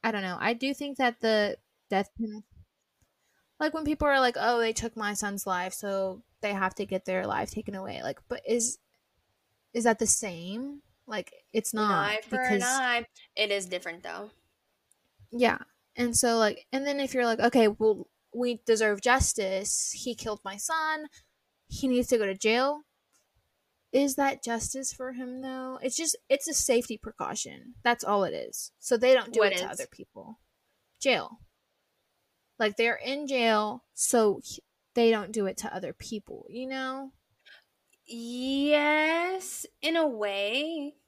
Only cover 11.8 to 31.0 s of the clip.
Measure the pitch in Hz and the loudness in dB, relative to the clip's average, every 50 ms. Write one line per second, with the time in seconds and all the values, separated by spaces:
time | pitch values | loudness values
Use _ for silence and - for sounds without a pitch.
11.8 | 214 208 190 165 151 208 214 220 220 - - 254 254 - 208 196 185 - 262 269 | 2 2 4 2 2 0 0 -2 -4 -4 -4 -2 0 2 2 2 2 2 2 2
12.8 | 262 247 240 233 233 _ _ - - _ _ - 214 208 202 202 190 180 180 180 | 2 2 0 0 -2 _ _ -20 -20 _ _ -2 0 0 0 -2 -2 -4 -6 -8
13.8 | - 175 165 180 - 170 165 190 208 214 _ _ _ _ _ _ _ _ _ _ | -6 -8 -12 -12 -12 -10 -10 -10 -12 -14 _ _ _ _ _ _ _ _ _ _
14.8 | _ _ _ _ _ _ _ _ - _ - 240 247 233 - - - _ _ _ | _ _ _ _ _ _ _ _ -20 _ 0 2 2 2 2 0 -6 _ _ _
15.8 | _ _ _ - 240 240 233 - - 240 226 226 220 208 - - - _ - 269 | _ _ _ -2 -2 0 2 2 4 4 4 4 4 4 2 -2 -10 _ -4 -2
16.8 | 277 285 285 285 277 262 - 254 240 233 226 220 208 240 - 262 226 208 208 - | -2 0 0 0 -2 -2 0 0 2 2 2 4 2 4 6 6 6 6 4 4
17.8 | 220 220 208 - - _ _ _ _ _ - 233 247 247 240 220 _ - 226 214 | 2 2 2 2 -4 _ _ _ _ _ -6 -2 -2 -2 -2 -2 _ 2 4 4
18.8 | 220 214 208 202 - 240 247 262 262 - - - 202 190 190 190 202 - - - | 4 2 2 2 4 4 4 4 4 0 0 0 -2 -2 -2 -2 -2 -2 -2 -2
19.8 | - - - - - 254 226 - - 226 214 - _ 196 196 202 - - 466 440 | -2 -4 -6 -6 -6 -6 -6 -6 -6 -6 -6 -6 _ -12 -10 -8 -4 -2 -2 0
20.8 | 311 - 311 - 302 294 _ - _ _ _ _ _ _ _ _ _ _ - - | 0 0 -2 -4 -6 -12 _ -20 _ _ _ _ _ _ _ _ _ _ -8 -4
21.8 | - 262 247 247 247 - 254 226 214 196 190 190 - 220 226 240 262 277 294 302 | 0 2 2 2 2 2 2 2 2 -2 -4 0 2 2 2 4 2 0 -2 -4
22.8 | 302 _ _ _ _ _ _ _ _ _ _ _ _ _ _ _ _ _ _ _ | -10 _ _ _ _ _ _ _ _ _ _ _ _ _ _ _ _ _ _ _
23.8 | _ _ - 262 285 277 262 - 277 277 269 262 - 233 233 226 226 - - 269 | _ _ 2 2 2 4 2 2 0 0 0 -2 -6 -4 -4 -4 -4 -6 -8 -6
24.8 | 269 - - - 254 254 254 247 262 247 254 254 262 262 262 262 254 262 262 - | -8 -8 -8 -8 -10 -8 -8 -8 -10 -8 -10 -10 -10 -8 -8 -8 -8 -10 -10 -6
25.8 | - 269 - - 330 320 - - _ _ 269 277 - 330 294 - - - 240 240 | -6 -4 -4 -2 -2 -2 -2 -4 _ _ 0 0 0 -2 -2 -2 2 4 2 2
26.8 | 247 - 220 208 - 220 - - - - - - - - 71 65 62 - - - | 2 0 -10 -10 -10 -14 -8 -6 -6 -6 -4 -6 -8 -10 -12 -18 -18 -20 -20 -2
27.8 | - 240 240 - - - 208 202 190 - 80 73 60 - - - - - _ _ | 2 2 2 2 0 0 2 2 2 0 -2 -6 -8 -8 -10 -12 -12 -12 _ _
28.8 | - - 254 220 240 254 262 254 208 - 233 233 214 196 190 180 185 - - - | 0 2 2 4 6 6 6 6 4 0 2 4 4 4 4 2 -2 -4 -6 -8
29.8 | 131 - - - - _ _ - - - 226 _ _ _ _ _ _ _ _ _ | -10 -12 -12 -20 -20 _ _ -20 -18 -18 -20 _ _ _ _ _ _ _ _ _
30.8 | _ _ _ _ | _ _ _ _